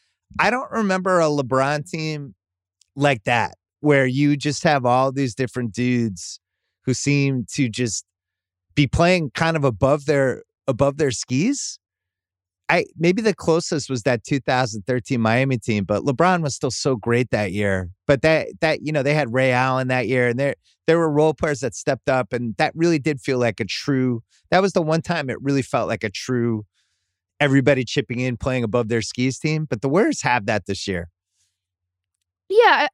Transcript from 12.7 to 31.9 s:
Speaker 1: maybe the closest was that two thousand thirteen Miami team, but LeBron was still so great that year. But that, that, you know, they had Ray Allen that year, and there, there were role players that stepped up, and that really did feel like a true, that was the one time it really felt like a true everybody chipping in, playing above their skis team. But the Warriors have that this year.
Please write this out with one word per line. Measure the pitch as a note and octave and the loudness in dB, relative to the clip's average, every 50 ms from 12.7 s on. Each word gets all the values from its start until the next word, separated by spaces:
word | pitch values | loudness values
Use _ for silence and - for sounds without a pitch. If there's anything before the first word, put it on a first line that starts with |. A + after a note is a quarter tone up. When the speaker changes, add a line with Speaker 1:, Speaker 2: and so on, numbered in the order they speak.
| D#3 F3 - - - | 0 0 0 -2 -4
Speaker 1:
maybe | - E3 E3+ F3+ G#3 | 0 2 2 2 2
the | A3 A3 F3+ | 2 0 -2
closest | - - - D#3+ E3+ - - F3+ D3+ - - | 0 0 0 2 2 0 -2 -4 -4 -4 -4
was | C3+ A#2+ - | -4 -2 0
that | C3+ B2 A2+ - | 0 0 -2 -2
two | - D3 C3+ | -2 -4 -2
thousand | - - C3 B2+ C3 A#2 G#2+ A2 G2 | 0 0 0 0 0 -2 -4 -6 -4
thirteen | - B2 B2 - - C#3 A#2+ | -2 -2 -2 -2 -2 -2 0
Miami | A2+ A2 A2+ B2 C3+ C3+ C3 A2+ | 2 2 2 2 2 0 0 -2
team, | - - A2 G#2 F#2+ | -2 -2 -2 0 0
but | D#2+ G#2 G#2 - | 0 -2 -2 -2
LeBron | C3+ C3+ A2 E3 F3+ F#3 F3 | -2 0 2 2 2 2 2
was | D#3+ C#3+ - | -2 -4 -6
still | - - C3 | -4 -4 -4
so | A2 - - D3 C3 | -4 -2 -2 -2 -2
great | G#2+ - A2+ A#2 A#2+ B2+ - | -2 0 0 2 2 0 0
that | - A2 G#2 F#2+ | 0 -2 -2 -2
year. | F2 G#2 G#2 G2+ G2 F#2 F#2 F2 - _ _ | -2 -2 0 0 0 -2 -4 -6 -12 _ _
But | - C#3+ - | 0 2 2
that, | - D#3 D#3+ D3+ G#2+ A#1 - - | 4 2 2 2 0 -4 -6 -2
that, | - D#3+ D3+ - - | -2 -2 0 -2 -4
you | D3 | -4
know, | D#3 D3 | -2 0
they | B2+ C#3+ D3+ | 0 2 2
had | D#3 C#3+ A#2 A2+ | 0 0 0 0
Ray | C3 C3 C3 | 0 2 2
Allen | B2 B2 B2+ C3 C3 C3 C3 B2+ | 2 2 2 2 0 0 0 0
that | B2+ B2+ B2 G2 | 0 0 0 0
year, | C3 B2+ B2 A#2+ | 2 2 2 2
and | A#2 B2 | 0 0
there, | C#3 C#3+ B2 - _ _ _ _ _ | -2 -2 -4 -6 _ _ _ _ _
there | - D#3+ E3+ | 2 2 4
were | E3 D#3+ | 2 2
role | C#3+ D3 D#3 D#3 D3+ | 2 4 2 2 2
players | - - D#3 D3 A#2 | 0 -2 -4 -2 -2
that | C3+ A#2+ - | -4 -6 -6
stepped | - - - C3+ A#2 - - | -4 -2 -2 -2 -2 0 0
up, | C3 C3 B2 - | 0 0 0 -2
and | - A#2+ B2 A#2 G2+ | -4 -6 -4 -4 -2
that | - D#3 C#3 - | 0 -2 0 0
really | D3+ E3 E3+ E3+ D3 | 0 2 2 2 2
did | A#2+ D#3+ D3 C3 | 0 -2 -4 -2
feel | - - C3 B2 | -2 -2 0 2
like | A#2+ A#2 G2+ - | 2 0 0 -2
a | A#2 | -4
true, | F2+ - - - - C#3 C3 B2+ B2+ A#2+ A2+ - _ _ _ _ - | -6 -8 -6 -4 -2 0 0 0 0 -2 -4 -8 _ _ _ _ 0
that | E3 F3+ | 2 2
was | G3 G3 | 2 2
the | - F#3 | 0 0
one | E3 D#3 D#3+ E3 | 0 0 0 -2
time | - - F3 E3 C#3+ B2+ | -2 -2 -4 -4 -4 -6
it | A#2 - | -6 -6
really | - C#3 C#3 C#3 | -2 -2 0 0
felt | B2 - - B2 G#2+ E2 | 0 0 -2 -2 -2 -2
like | A2+ G#2 | -4 -4
a | - G#2+ | -6 -8
true | F#2+ - - - B2+ B2 A#2 A#2 A2+ G#2 G#2 - _ _ _ _ _ _ _ _ _ _ _ _ _ - | -8 -8 -6 -4 -2 -2 -2 -2 -4 -4 -8 -12 _ _ _ _ _ _ _ _ _ _ _ _ _ -2
everybody | D3 C#3+ C3+ C#3 B2+ C#3+ C#3+ C3 B2 | 0 2 4 4 4 4 2 2 0
chipping | - - D3 C3+ - B2+ A#2+ | -2 -4 -4 -4 -4 -4 -4
in, | B2+ C3 A#2+ | -4 -4 -4
playing | A2 - C3+ B2+ B2+ A#2 | -4 -4 -2 -2 -2 -2
above | A2 G2 B2 A#2 G#2 | 0 0 0 0 0
their | A#2+ A#2 | -2 -2
skis | A2 - - - B2 C3 B2+ - | -2 -4 -4 -2 -2 -2 -2 -2
team. | - D#3 D#3 D#3 D#3 C#3+ | -4 -4 -2 -4 -4 -4
But | - G#2+ | -6 -4
the | - C#3 | -2 0
Warriors | C#3 F#3 A#3 E4 C#4+ - | 2 2 2 0 0 -2
have | - C#3+ B2 B2 G2+ | 0 0 0 0 0
that | G#2+ A2 G#2 - | 0 -2 -2 -2
this | - G2 - - G#2 | -4 -8 -6 -6 -6
year. | F#2+ E2+ E2+ E2+ _ _ _ _ _ _ _ _ _ _ _ _ _ _ _ _ | -6 -6 -6 -10 _ _ _ _ _ _ _ _ _ _ _ _ _ _ _ _